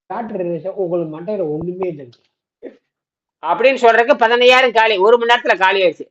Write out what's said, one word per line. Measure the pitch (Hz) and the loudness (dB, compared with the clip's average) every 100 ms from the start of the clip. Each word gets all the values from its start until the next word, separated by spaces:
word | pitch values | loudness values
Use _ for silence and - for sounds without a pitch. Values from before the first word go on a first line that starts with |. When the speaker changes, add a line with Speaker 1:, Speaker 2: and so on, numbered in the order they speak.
| - | -14
Speaker 1:
டாக்டர் | 196 220 202 | -12 -10 -8
என்ன | 175 165 | -6 -8
சொ-, | 185 | -8
"உங்களுக்கு | 196 180 175 160 156 | -6 -4 -4 -6 -10
மண்டையில | 175 208 | -10 -6
ஒண்ணுமே | 156 151 175 180 185 | -6 -6 -8 -8 -8
இல்லைங்க." | 143 123 _ _ _ _ _ - - _ _ _ _ _ _ 156 | -10 -16 _ _ _ _ _ -20 -20 _ _ _ _ _ _ -6
Speaker 2:
அப்படின்னு | 175 254 262 | 2 2 4
சொல்றதுக்கு | 233 226 233 | 2 4 2
பதினையாயிரம் | 262 226 240 247 254 254 | 2 2 2 4 4 4
காலி, | 220 220 196 | 2 0 2
ஒரு | 202 240 | 2 2
மணி | 233 | 2
நேரத்துல | 240 220 175 | 0 2 0
காலி | 190 196 | 2 2
ஆயிடுச்சு. | 180 151 - | 0 -2 -12